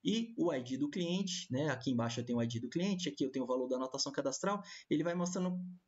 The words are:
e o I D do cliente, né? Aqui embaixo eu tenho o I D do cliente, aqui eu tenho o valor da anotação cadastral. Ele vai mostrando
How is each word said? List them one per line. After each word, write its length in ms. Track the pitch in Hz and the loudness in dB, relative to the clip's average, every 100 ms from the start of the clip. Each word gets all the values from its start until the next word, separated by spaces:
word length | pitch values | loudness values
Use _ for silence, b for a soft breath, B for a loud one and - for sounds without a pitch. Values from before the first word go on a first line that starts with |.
e 300 | - 220 233 - | 2 0 0 0
o 160 | 170 | 2
I 100 | 139 | 2
D 140 | 123 131 | -2 -2
do 140 | 147 | -2
cliente, 560 | 190 170 185 196 - - | 0 0 0 -2 -4 -2
né? 200 | 127 151 | 0 2
Aqui 220 | 123 - | 0 0
embaixo 280 | 120 117 120 | 2 2 0
eu 60 | 120 | 0
tenho 120 | 120 | 2
o 40 | |
I 60 | 117 | 2
D 120 | 117 | 0
do 80 | 120 | -2
cliente, 400 | 165 185 180 151 | 0 0 2 -2
aqui 160 | - | 0
eu 60 | 135 | 0
tenho 140 | 135 | 0
o 40 | 123 | 0
valor 200 | 127 127 | 0 2
da 80 | 127 | 0
anotação 360 | 131 135 143 | 0 -2 -2
cadastral. 480 | 139 135 135 190 202 B B B | 0 -2 0 0 0 B B B
Ele 120 | 156 | 0
vai 120 | 175 | 2
mostrando 420 | 175 175 185 180 180 - - | 0 0 0 0 -2 -6 -10